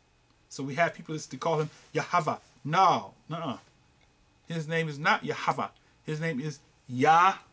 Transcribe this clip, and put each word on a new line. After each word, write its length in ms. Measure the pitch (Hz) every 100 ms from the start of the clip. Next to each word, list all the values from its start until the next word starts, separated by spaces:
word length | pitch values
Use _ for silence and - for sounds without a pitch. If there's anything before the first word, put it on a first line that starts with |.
| _ _ _ _ _
So 140 | -
we 120 | 139
have 200 | 139 165
people 220 | - 165 156
that 240 | - 131
call 200 | 170 156
him 100 | 156 - -
Yahava. 460 | 151 - 180 147 110 - _
No, 500 | 143 175 185 127 - - -
nuh-uh. 300 | 165 139 107 - _ _ _ _ _ _ _ -
His 200 | 165 151
name 220 | 165 160
is 100 | 143
not 240 | 175 208
Yahava. 480 | - - - 139 101 - _ _
His 160 | - 156
name 200 | 165 165
is 180 | 156 - _ _ -
Yahweh. 480 | 123 151 165 180 - -